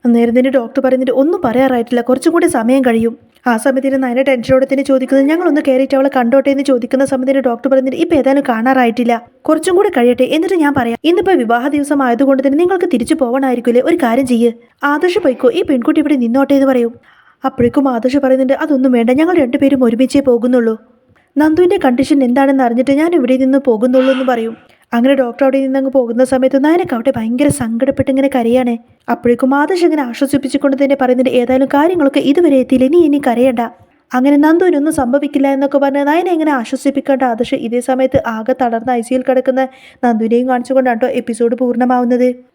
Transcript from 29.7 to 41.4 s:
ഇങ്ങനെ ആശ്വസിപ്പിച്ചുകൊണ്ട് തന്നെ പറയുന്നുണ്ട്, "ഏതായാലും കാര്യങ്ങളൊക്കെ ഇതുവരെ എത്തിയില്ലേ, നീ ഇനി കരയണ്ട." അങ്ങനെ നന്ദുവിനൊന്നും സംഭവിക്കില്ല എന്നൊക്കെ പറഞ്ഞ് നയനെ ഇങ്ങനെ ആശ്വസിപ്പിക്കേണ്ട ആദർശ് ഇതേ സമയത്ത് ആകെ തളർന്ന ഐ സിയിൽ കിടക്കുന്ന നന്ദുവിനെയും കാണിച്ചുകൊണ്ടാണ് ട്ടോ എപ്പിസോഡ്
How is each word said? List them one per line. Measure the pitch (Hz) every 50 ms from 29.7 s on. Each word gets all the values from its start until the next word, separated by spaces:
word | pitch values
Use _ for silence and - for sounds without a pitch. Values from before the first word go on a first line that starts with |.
| 381 349 339
ഇങ്ങനെ | 339 311 302
ആശ്വസിപ്പിച്ചുകൊണ്ട് | 269 240 226 - 277 277 - 269 277 262 - 277 285 277 269 269 277
തന്നെ | 269 277 269
പറയുന്നുണ്ട്, | 262 247 254 247 254 254
"ഏതായാലും | - 247 240 240 254 262 269 269
കാര്യങ്ങളൊക്കെ | - 285 302 339 381 349 285 277 277 294
ഇതുവരെ | - 269 285 349 349 311 277
എത്തിയില്ലേ, | 262 247 254 262 254 254 269
നീ | 311 349
ഇനി | 339 294 285 285 285
കരയണ്ട." | 269 233 233 247 269 247 233 233 220 - _ - _ _ _ _ _ -
അങ്ങനെ | 254 254 285 294
നന്ദുവിനൊന്നും | 285 294 311 320 339 370 359 349 285 285 320
സംഭവിക്കില്ല | 302 294 262 240 254 285 294 277 294 277 277 277
എന്നൊക്കെ | 277 269 285 277 285 277
പറഞ്ഞ് | 277 277 269 285 285
നയനെ | 285 302 339 349 370
ഇങ്ങനെ | 349 320 311 311
ആശ്വസിപ്പിക്കേണ്ട | 285 254 220 - 269 254 - 277 277 277 - - 269 254
ആദർശ് | 269 247 226 214 240 - 277
ഇതേ | - 240 226 233 247
സമയത്ത് | 240 - 262 254 262 262 - 269 -
ആകെ | 233 226 220 220 240
തളർന്ന | 262 - 262 233 226 226 226 254
ഐ | 247 240
സിയിൽ | 220 - 254 254
കിടക്കുന്ന | 254 269 254 254 254 269 254 262 262 262 - - - - - _ -
നന്ദുവിനെയും | 240 233 214 220 226 233 240 247 254
കാണിച്ചുകൊണ്ടാണ് | 254 247 247 - 262 269 254 254 233 220
ട്ടോ | 254
എപ്പിസോഡ് | 240 - 247 240 - 226 226